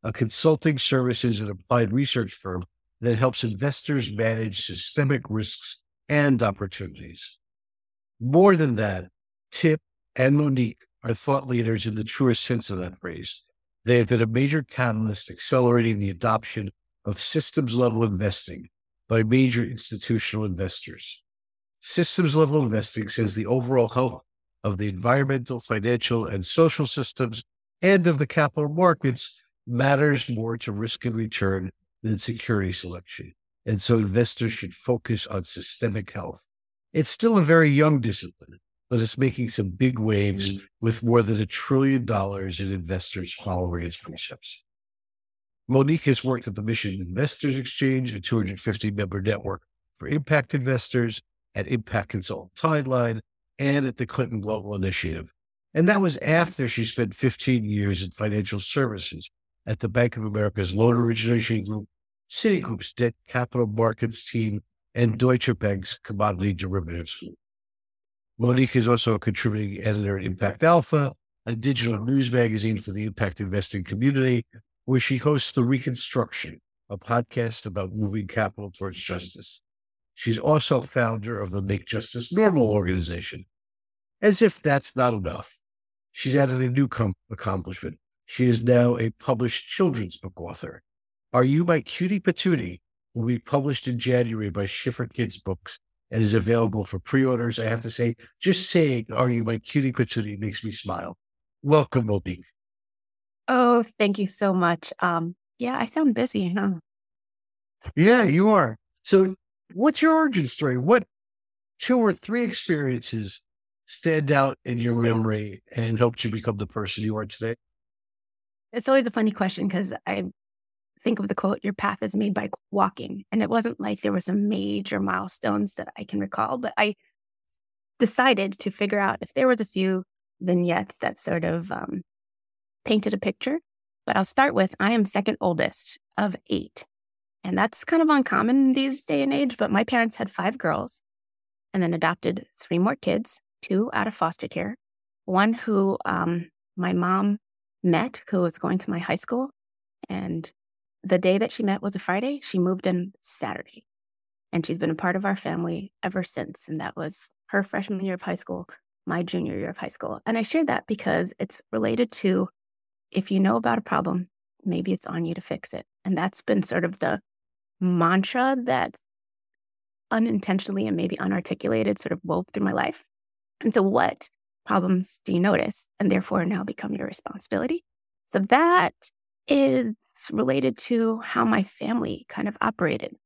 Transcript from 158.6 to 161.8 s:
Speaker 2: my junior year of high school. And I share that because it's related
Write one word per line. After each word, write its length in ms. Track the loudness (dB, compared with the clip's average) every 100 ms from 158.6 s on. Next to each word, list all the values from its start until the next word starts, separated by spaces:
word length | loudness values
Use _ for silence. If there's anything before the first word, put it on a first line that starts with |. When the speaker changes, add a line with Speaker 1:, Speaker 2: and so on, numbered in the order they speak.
| -10 -20 _ _ -6
Speaker 2:
my 180 | -4
junior 340 | -2 -4 -4 -6
year 120 | -8
of 80 | -8
high 100 | -12
school. 320 | -10 -10 -8 -4
And 120 | -2
I 40 |
share 240 | 0 0 2
that 220 | 0 -2
because 440 | -6 0 0 -2 -6
it's 220 | -10 -10 _
related 400 | -2